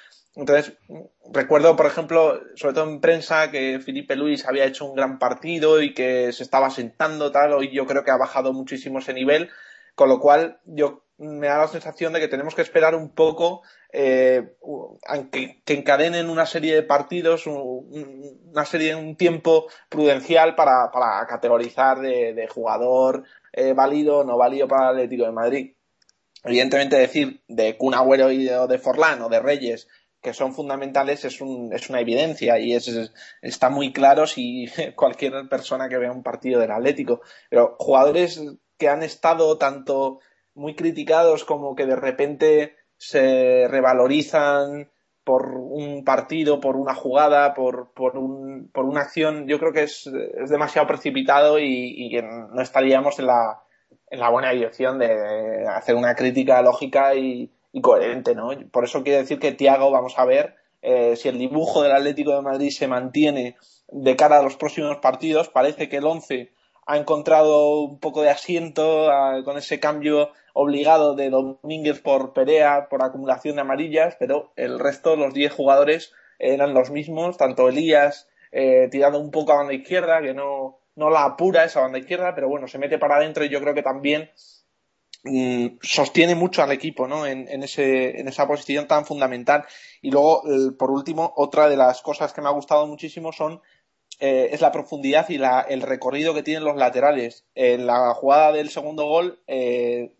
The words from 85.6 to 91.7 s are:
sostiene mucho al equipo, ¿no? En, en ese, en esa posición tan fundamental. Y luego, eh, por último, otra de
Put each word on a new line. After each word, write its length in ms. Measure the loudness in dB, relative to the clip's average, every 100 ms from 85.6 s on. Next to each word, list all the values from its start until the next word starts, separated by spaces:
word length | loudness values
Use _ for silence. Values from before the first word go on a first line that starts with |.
| -4 -6
sostiene 540 | -4 -2 0 2 2 2
mucho 260 | 0 0
al 80 | 0
equipo, 380 | -2 -6 -8 -6
¿no? 180 | -6 -6
En, 220 | -8 -10
en 160 | -12
ese, 560 | -8 -4 0 0 -2 -6
en 80 | -8
esa 180 | -4 -2
posición 400 | -2 -4 -6 0
tan 200 | 0 0
fundamental. 580 | -4 -4 -2 0 0 -2 -16 -20 _
Y 100 | 0
luego, 300 | 2 4 2 2
eh, 240 | 0 0 -2
por 140 | -2
último, 400 | -2 -4 -4 -4 -2
otra 320 | 0 4
de 80 | 4